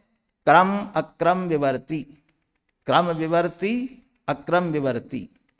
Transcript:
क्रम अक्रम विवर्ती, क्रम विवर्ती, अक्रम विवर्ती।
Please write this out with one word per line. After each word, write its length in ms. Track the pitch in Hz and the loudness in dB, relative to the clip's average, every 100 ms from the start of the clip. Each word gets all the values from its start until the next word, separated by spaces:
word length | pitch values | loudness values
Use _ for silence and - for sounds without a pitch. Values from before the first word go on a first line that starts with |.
| _ _ _ _ - | _ _ _ _ 4
क्रम 300 | 160 190 202 - 160 | 6 6 0 -6 -6
अक्रम 480 | 156 - 165 185 180 | -6 -2 0 0 0
विवर्ती, 540 | 151 139 127 - 156 - - _ _ _ _ _ _ - | -2 0 -2 -6 -10 -10 -18 _ _ _ _ _ _ 0
क्रम 220 | 139 175 | 2 2
विवर्ती, 640 | 160 160 170 170 175 196 247 254 - _ _ - | -2 0 0 0 -2 -4 -4 -6 -12 _ _ -8
अक्रम 360 | 143 - 175 175 | -8 -2 0 0
विवर्ती। 540 | 151 135 117 - 123 87 _ _ | -2 -2 -4 -6 -12 -12 _ _